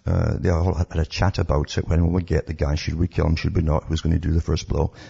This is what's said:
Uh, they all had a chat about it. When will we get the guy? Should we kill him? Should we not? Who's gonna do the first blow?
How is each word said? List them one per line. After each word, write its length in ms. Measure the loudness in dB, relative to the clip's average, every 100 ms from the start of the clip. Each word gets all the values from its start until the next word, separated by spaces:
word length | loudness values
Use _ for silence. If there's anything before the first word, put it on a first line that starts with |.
| -2
Uh, 280 | 0 0 0
they 120 | 0
all 240 | 2 2
had 200 | 0 -2 -2
a 80 | -2
chat 340 | 0 0 0
about 380 | 0 0 0 -2
it. 100 | 0
When 180 | 2 2
will 60 |
we 120 | 0
get 220 | 0 0 -2
the 80 |
guy? 220 | -4 -2 -2
Should 200 | -2 -2
we 120 | -2
kill 180 | 0 0
him? 120 | 2
Should 180 | 0 0
we 60 |
not? 240 | 2 0 0
Who's 160 | -2
gonna 180 | 0 0
do 140 | 2
the 80 | 0
first 260 | 0 -2 -2
blow? 240 | -2 -2 -4 -18